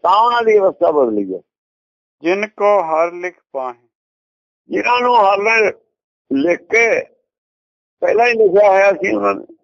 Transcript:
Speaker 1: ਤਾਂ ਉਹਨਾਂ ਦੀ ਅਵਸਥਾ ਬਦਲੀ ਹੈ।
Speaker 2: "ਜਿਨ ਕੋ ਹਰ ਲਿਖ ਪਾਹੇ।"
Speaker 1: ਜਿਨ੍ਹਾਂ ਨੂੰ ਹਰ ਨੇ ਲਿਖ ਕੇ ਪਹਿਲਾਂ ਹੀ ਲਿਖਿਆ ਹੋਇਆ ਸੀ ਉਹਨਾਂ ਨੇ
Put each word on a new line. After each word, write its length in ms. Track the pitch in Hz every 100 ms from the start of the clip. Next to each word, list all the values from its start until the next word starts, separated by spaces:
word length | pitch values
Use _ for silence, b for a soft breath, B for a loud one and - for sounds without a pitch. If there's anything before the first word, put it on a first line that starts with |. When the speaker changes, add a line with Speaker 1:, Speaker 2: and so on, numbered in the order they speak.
Speaker 1:
ਤਾਂ 180 | 170 196
ਉਹਨਾਂ 220 | 233 240
ਦੀ 140 | 226 214
ਅਵਸਥਾ 340 | 190 - 170
ਬਦਲੀ 420 | 151 123 107 98
ਹੈ। 60 | 92 _ _ _ _ _ _ _ _
Speaker 2:
"ਜਿਨ 260 | 160 196 214
ਕੋ 320 | - 202 208
ਹਰ 320 | 165 160 170
ਲਿਖ 240 | 175 180 - _
ਪਾਹੇ।" 360 | 135 127 120 _ _ _ _ _ _ _ _ _
Speaker 1:
ਜਿਨ੍ਹਾਂ 320 | - - 247
ਨੂੰ 140 | 247 240
ਹਰ 220 | 196 196
ਨੇ 340 | 208 226 208 - _ _ _ _ _
ਲਿਖ 280 | 135 160 170
ਕੇ 440 | - 220 233 175 - _ _ _ _ _ _ _ _ _
ਪਹਿਲਾਂ 260 | 180 202 240
ਹੀ 60 |
ਲਿਖਿਆ 360 | 226 208 185 208
ਹੋਇਆ 220 | 190 196
ਸੀ 240 | 196 196 208
ਉਹਨਾਂ 200 | 202 196
ਨੇ 100 | - -